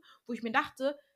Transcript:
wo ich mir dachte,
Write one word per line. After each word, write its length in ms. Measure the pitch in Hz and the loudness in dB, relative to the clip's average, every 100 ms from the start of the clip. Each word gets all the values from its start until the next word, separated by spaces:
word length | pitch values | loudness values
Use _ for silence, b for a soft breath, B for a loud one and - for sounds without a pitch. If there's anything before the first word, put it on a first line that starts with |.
| B B - | B B -8
wo 80 | |
ich 80 | 233 | -4
mir 100 | 226 | 0
dachte, 460 | 269 294 - 269 285 b | 2 2 0 -2 -2 b